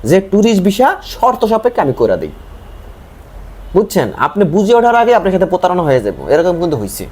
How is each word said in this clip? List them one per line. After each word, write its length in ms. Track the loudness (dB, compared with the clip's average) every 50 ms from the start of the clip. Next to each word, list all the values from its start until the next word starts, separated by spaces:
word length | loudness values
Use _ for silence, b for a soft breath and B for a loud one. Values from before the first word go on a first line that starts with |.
| 0 2
যে 80 | 2 2 2 2
ট্যুরিস্ট 300 | 0 2 4 4 2 2 2
ভিসা 220 | 0 2 2 2 0 0 -2 -8 -16 -6
শর্ত 280 | 0 0 0 0 0 0 0
সাপেক্ষে 300 | 0 0 0 -2 0 0 -2
আমি 100 | -2 0 0 0
করে 160 | 0 0 -2 -4
দিই, 120 | -8 -12 -14 -20 -20 -20 -20 -20 -20 -20 -20 -20 -20 -20 -20 -20 -20 -20 -20 -20 -20 -20 -20 -18 -18 -18 -18 -18 -2 0
বুঝছেন? 320 | 0 0 2 0 -2 -2 -2 -2 -2 -4
আপনি 160 | -2 0 0 0 0 2
বুঝে 180 | 0 2 4 4 4
ওঠার 180 | 4 4 4 4 4
আগে 100 | 4 2 2
আপনার 140 | 2 2 0
সাথে 140 | 0 0 0 0
প্রতারণা 300 | 0 0 0 0 0 2 2
হয়ে 120 | 2 2 2
যাবে, 160 | -2 -6 -6 -2 0 2
এরকম 200 | 2 2 2 0 0 -2
কিন্তু 140 | -2 -2 -4
হয়েছে। 240 | -4 -8 -8 -10 -12 -14